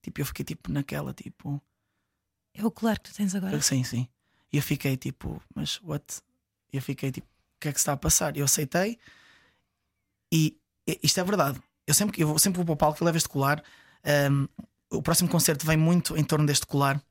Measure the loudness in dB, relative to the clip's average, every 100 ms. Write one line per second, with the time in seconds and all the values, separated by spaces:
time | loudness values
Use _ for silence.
0 | -12 -6 -6 -6 -10 -10 -6 -4 -4 -6
1 | -8 -10 -16 -14 -8 -8 _ _ _ _
2 | _ _ _ _ _ -6 -6 -2 -2 -2
3 | -6 -4 -2 -2 -2 -2 0 0 0 -4
4 | -4 _ _ _ _ -2 0 -2 -2 -2
5 | -6 -8 -10 -10 _ -8 -8 -8 -8 -10
6 | -8 -16 _ _ _ _ _ -8 -6 -6
7 | -6 -6 -14 _ _ _ -6 -2 -2 0
8 | 2 2 0 0 0 0 0 0 -2 -4
9 | -16 -20 _ _ _ _ _ _ _ _
10 | _ _ _ 2 2 _ _ _ -8 -2
11 | 0 0 0 2 0 -2 _ _ 0 2
12 | 2 2 0 2 2 2 0 2 2 4
13 | 2 2 0 0 2 0 -4 -20 _ _
14 | 2 2 4 2 0 -8 -20 _ _ -4
15 | 0 2 2 2 2 0 2 4 6 4
16 | 2 -2 2 2 2 2 0 2 2 0
17 | _